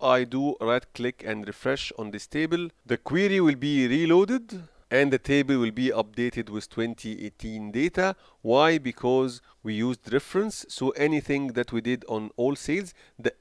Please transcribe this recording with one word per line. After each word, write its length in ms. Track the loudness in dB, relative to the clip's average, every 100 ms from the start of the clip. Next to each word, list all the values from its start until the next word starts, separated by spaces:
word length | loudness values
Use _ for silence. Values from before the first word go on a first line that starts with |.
I 220 | 2 2
do 300 | 2 -2 -2 -2
right 240 | 0 0 -2
click 320 | -6 -6 -4 -8
and 200 | -8 -8
refresh 440 | -6 -4 -4 -4 -8
on 120 | -8
this 160 | -10 -8
table, 420 | -4 -2 -2 -4 _
the 140 | -6 -4
query 420 | 0 2 2 4
will 160 | 4 4
be 320 | 2 2 4
reloaded 760 | 2 6 6 6 0 -4 -14 -16 _ 0
and 200 | 2 4
the 60 | 2
table 380 | 2 2 4 2
will 140 | 2
be 180 | 0 0
updated 600 | 0 -2 -2 -4 -2 -6
with 180 | -8 -8
twenty 560 | -4 -4 -4 -10 -10
eighteen 480 | -12 -12 -10 -8 -6
data. 440 | -2 0 0 -2 -2 _ _
Why? 340 | 2 4 6 4
Because 640 | 0 -4 2 2 2 -4 _ _
we 120 | -8
used 380 | -2 -2 -4 -2
reference, 540 | -2 -2 -2 -2 -4 -12
so 220 | -4 -4
anything 580 | 0 0 0 0 -2 -2
that 240 | -4 -2
we 80 | -2
did 240 | -2 -4 -4
on 220 | -6 -6 -2
all 180 | -2
sales, 380 | -2 -4 -4 -4 -16 -20 _
the 140 | -4 2